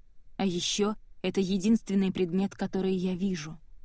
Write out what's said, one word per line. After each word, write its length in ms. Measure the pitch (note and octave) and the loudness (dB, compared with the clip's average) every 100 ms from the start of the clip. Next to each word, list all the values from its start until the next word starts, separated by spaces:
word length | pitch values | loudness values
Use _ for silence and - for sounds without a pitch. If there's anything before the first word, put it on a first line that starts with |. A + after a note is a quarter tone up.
| - - - - | -20 -20 -12 -2
А 80 | |
ещё 500 | F#3+ F3 - - G#3 A3 - - | 0 0 -2 0 0 -2 -8 -8
это 180 | F#3 F3+ | -4 0
единственный 720 | F#3 G3 F#3 A3+ - G3 F#3+ | 2 2 4 4 4 2 2
предмет, 420 | F#3 F3+ F#3 G3 | 2 0 2 0
который 400 | - F#3+ F#3+ F#3+ | -2 -4 0 0
я 200 | F#3+ F#3 | 0 0
вижу. 440 | F3+ G3 F3+ D3+ D#3+ - - | 0 -2 -2 -6 -14 -16 -18